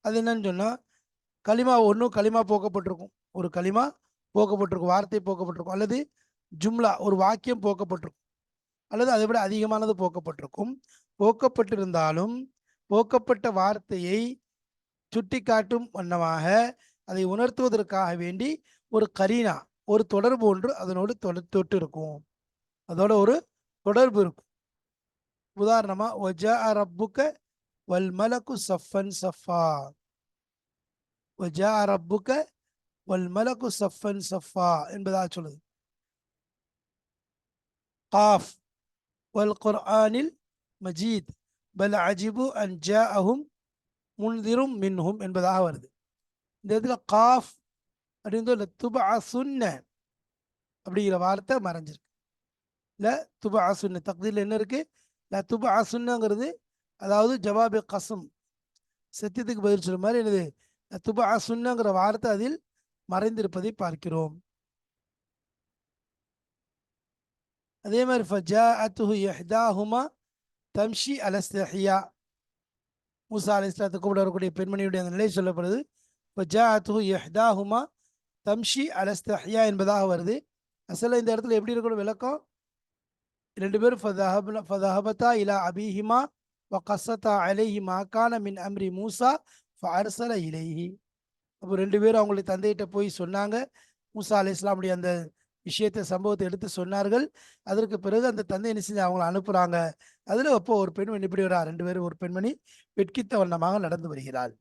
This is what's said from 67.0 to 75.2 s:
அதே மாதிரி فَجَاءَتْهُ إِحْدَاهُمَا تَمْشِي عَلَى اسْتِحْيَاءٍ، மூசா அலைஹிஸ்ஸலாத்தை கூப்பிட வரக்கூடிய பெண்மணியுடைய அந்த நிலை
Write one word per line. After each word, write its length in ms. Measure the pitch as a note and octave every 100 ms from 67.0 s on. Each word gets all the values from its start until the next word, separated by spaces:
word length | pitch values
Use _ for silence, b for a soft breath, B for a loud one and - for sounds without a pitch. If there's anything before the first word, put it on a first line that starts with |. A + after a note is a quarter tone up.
| _ _ _ _ _ _ _ _
அதே 160 | G#3 A3+
மாதிரி 180 | B3+ B3
فَجَاءَتْهُ 840 | G3 G3+ E3 G#3 A#3 A3+ A3 F#3 G#3 G#3
إِحْدَاهُمَا 760 | G3 D3+ F3 A3 A#3 F#3+ G#3+ A#3+ D4 _ _ _ _ _ _
تَمْشِي 380 | G3+ A3 G#3+ C4+ C#4
عَلَى 180 | G#3 G3
اسْتِحْيَاءٍ، 640 | - G3 F#3+ F#3 G3 F#3+ - _ _ _ _ _ _ _ _ _ _ _ _
மூசா 220 | G#3+ G3
அலைஹிஸ்ஸலாத்தை 440 | G3+ G3 F3+ G3+ F3+
கூப்பிட 200 | G3 G3
வரக்கூடிய 300 | F#3+ F3+ F#3
பெண்மணியுடைய 440 | E3+ F#3 G3 G3 F#3
அந்த 120 | F3+
நிலை 140 | F3+